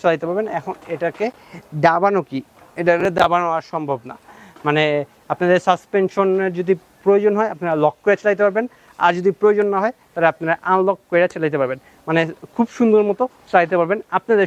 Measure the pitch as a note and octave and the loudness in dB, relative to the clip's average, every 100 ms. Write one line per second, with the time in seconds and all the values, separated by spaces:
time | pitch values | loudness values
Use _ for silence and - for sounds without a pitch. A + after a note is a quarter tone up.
0 | F3+ E3 E3 F#3 G#3+ E3 E3 - - D#3+ | 0 -2 -4 -6 -6 -6 -8 -12 -10 -6
1 | E3+ - A3 - - E3+ - D3+ E3 E3 | -6 -4 -6 -8 -20 -20 -12 0 2 2
2 | G3 G3+ D3 C3+ - _ - - E3+ E3+ | 0 0 -4 -8 -12 _ -18 -6 0 2
3 | F#3 F3 E3 F3 F3 E3 - E3 D3 C3+ | 0 2 2 2 -2 -4 -6 -8 -6 -6
4 | B2 A#2+ _ - - - D3+ D3+ D3+ D3 | -8 -20 _ -20 -20 -8 -2 0 0 0
5 | C#3 _ - D3+ F3 F3+ G3 F3+ - G3+ | -4 _ -8 -2 2 2 2 -2 0 -2
6 | F#3 - G3 F#3+ F#3+ F3 F3+ F3+ _ _ | -2 0 0 0 -2 -4 -2 -2 _ _
7 | G3 G3+ G#3 G#3 A3 E3 E3+ D#3+ D3+ - | 0 2 2 0 -2 -4 -4 0 0 0
8 | - G3 G#3 G3 G#3 G3 B3 _ _ - | 0 0 0 0 0 0 -4 _ _ -2
9 | F3 F3 F#3 F3 G#3 G#3 G#3 G3 G3 - | 0 2 0 2 2 2 0 0 -4 -6
10 | _ - E3 D#3 E3 E3 F3 F#3 F#3 F#3 | _ 0 0 0 -4 -4 0 0 0 -2
11 | - E3+ F3+ F3 D#3+ D3 C3 C3 _ _ | -2 0 0 -2 -4 -2 -4 -6 _ _
12 | - E3 E3 - - - A#3 - A#3 G#3+ | -2 -2 -2 -6 -12 -4 -4 0 2 4
13 | G#3 F#3+ B3+ _ - F#3 E3+ F3+ E3 G#3 | 2 -2 -4 _ -2 0 2 0 0 -2
14 | - F#3 - A3 | -4 -6 0 0